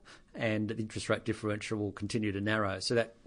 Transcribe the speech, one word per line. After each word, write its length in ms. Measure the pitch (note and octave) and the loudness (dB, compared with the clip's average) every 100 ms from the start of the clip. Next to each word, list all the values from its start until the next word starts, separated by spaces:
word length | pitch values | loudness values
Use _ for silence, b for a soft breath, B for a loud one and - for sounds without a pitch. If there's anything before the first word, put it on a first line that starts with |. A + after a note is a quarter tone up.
| B B B | B B B
and 360 | - A#2 G#2+ G#2+ | -2 0 2 0
the 80 | A2+ | -2
interest 320 | A2 G#2+ - | -4 -4 0
rate 160 | A2 - | 0 0
differential 540 | G#2 G#2+ G#2 - A2 | -2 0 -2 -2 -2
will 120 | G#2 | -2
continue 400 | - G2+ A#2+ G#2+ | -2 -2 0 0
to 80 | G2 | 0
narrow. 400 | G2+ G#2+ G2+ F#2+ | 2 2 2 0
So 160 | - A#2+ | 2 2
that, 200 | A2+ - | 2 -2